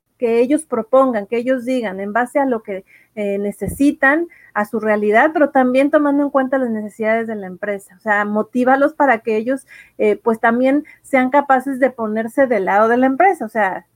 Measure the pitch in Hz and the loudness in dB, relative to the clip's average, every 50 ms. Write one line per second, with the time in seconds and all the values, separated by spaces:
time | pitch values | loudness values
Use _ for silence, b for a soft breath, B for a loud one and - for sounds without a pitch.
0 | _ _ _ - 247 226 233 233 247 254 294 302 - - 247 220 220 - - 262 | _ _ _ -4 -2 0 2 2 2 2 2 0 -2 -2 -6 -6 -2 2 4 4
1 | 269 262 233 208 202 - 233 233 233 254 262 254 226 247 262 254 226 196 185 190 | 4 4 0 -2 -4 -4 -4 -4 -2 -2 -2 -2 -2 -2 -2 -2 -2 -4 -6 -6
2 | 196 202 208 233 247 247 - 294 277 269 240 220 - 220 196 190 - b b b | -6 -4 -2 -2 -2 -2 0 0 0 0 -2 -4 -6 -8 -12 -12 -14 b b b
3 | b b b 220 208 202 202 202 202 202 202 - 202 185 - - 277 294 - - | b b b -8 -6 -4 -4 -4 -4 -6 -6 -6 -8 -6 -2 0 0 0 2 2
4 | - 269 285 330 339 339 b b b b b 208 208 - - 220 214 220 208 208 | 2 2 2 0 -2 -6 b b b b b -4 -4 -4 -4 -4 -2 -2 0 0
5 | 208 208 208 226 277 311 311 349 294 311 - 269 254 247 254 262 277 285 320 302 | 0 2 2 4 2 2 2 0 0 2 2 2 2 2 2 2 2 2 2 0
6 | 294 285 277 285 285 277 - 269 262 254 277 262 262 233 220 214 214 208 - - | 2 2 0 0 0 0 0 -2 -2 0 -2 -2 -2 -2 -4 -6 -8 -8 -8 -6
7 | 220 220 226 226 226 226 220 208 196 185 185 - - 208 202 196 - - _ _ | -2 -2 -2 -2 -2 -6 -8 -8 -10 -12 -12 -10 -8 -8 -8 -8 -10 -14 _ _
8 | - 220 208 208 208 208 208 214 214 - - 247 247 254 269 269 285 294 294 - | -4 -2 0 0 0 0 -2 -2 -2 -2 -2 0 2 2 2 2 2 0 0 0
9 | 294 269 247 226 - 233 214 220 220 247 269 269 - B B B B B B B | 2 2 2 0 -2 -2 -4 -2 -2 -4 -4 -6 -8 B B B B B B B
10 | 214 214 208 - - 233 226 226 - 233 233 240 254 262 277 294 294 B B B | 0 0 0 0 0 -2 -2 0 0 0 2 2 2 2 2 0 -2 B B B
11 | B - - 254 254 254 277 285 285 - 269 254 254 277 269 247 269 254 254 - | B -2 0 0 0 2 2 2 2 2 2 2 0 -2 -2 0 0 0 0 -2
12 | 226 214 214 220 226 226 - 285 269 240 240 202 190 190 196 208 220 226 240 247 | -6 -4 -4 -4 -4 -2 0 0 0 2 0 0 0 2 2 2 2 2 2 2
13 | 262 269 269 262 349 392 381 - 247 214 - 220 208 185 180 - - _ _ | 2 2 2 2 2 2 2 0 -4 -6 -2 -2 0 0 -2 -6 -12 _ _